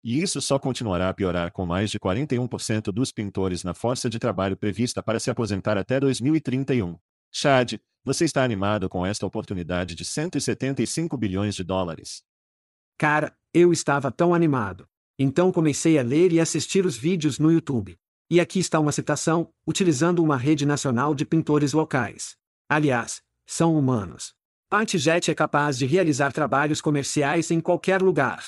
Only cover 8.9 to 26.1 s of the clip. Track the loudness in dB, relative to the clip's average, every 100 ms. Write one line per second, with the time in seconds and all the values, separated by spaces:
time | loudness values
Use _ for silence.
8.9 | -2 -4 -4 -6 -6 -8 -8 -4 -4 -4
9.9 | -8 -8 -6 -4 -4 -4 -4 -4 -2 -2
10.9 | -2 -4 -4 -2 -2 -2 -4 -4 -2 -2
11.9 | -6 -14 -18 _ _ _ _ _ _ _
12.9 | _ 2 2 0 _ _ 4 6 4 0
13.9 | 0 -2 0 2 4 4 2 -2 -10 -18
14.9 | _ _ -2 0 4 2 4 0 2 2
15.9 | 4 4 4 4 4 2 -2 0 0 0
16.9 | 0 -2 0 -2 2 4 4 2 -4 -4
17.9 | -14 _ _ _ 2 2 -2 0 0 0
18.9 | 0 -2 -2 2 0 0 _ -6 0 2
19.9 | 4 2 4 2 2 2 2 2 0 0
20.9 | 0 0 0 2 0 2 2 4 2 0
21.9 | -2 -4 -8 -14 -14 _ _ _ 2 2
22.9 | 0 -2 -12 _ _ _ 0 2 4 2
23.9 | 0 -4 -12 -16 _ _ _ _ -2 0
24.9 | 0 2 2 0 -2 0 2 0 0 0
25.9 | 2 2